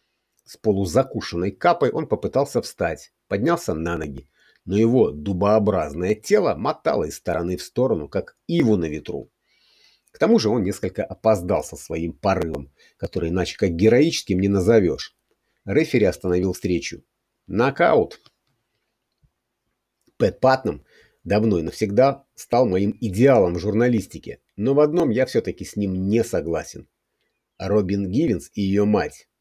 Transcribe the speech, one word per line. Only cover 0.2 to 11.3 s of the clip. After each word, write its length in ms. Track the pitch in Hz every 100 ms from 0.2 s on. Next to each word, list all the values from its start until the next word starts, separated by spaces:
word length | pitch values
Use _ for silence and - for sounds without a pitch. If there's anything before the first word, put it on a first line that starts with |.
| _ _ -
С 100 | -
полузакушенной 960 | 110 98 95 80 135 - - 87 92
капой 400 | - 175 170 131
он 180 | - 151
попытался 540 | 107 92 131 139 -
встать, 500 | - - 85 80 - _ -
поднялся 460 | 101 131 170 -
на 240 | 80 82 85
ноги, 280 | 76 69 69 _ _ _
но 140 | - 98
его 320 | 113 127 104
дубообразное 1040 | 73 76 90 101 110 104 98 - 107 92
тело 400 | 214 - 208 180
мотало 500 | - 117 151 - 135
из 120 | 78 -
стороны 420 | - 85 85 90
в 40 |
сторону, 460 | - - 127 101 71
как 300 | 98 - - -
иву 320 | 170 127 104
на 80 | 80
ветру. 440 | 76 - 69 58 _ _ _ _ _ _ _ _
К 60 | -
тому 200 | 165 226
же 100 | 107
он 140 | 120
несколько 420 | 95 - 95 -
опоздал 580 | 98 - 110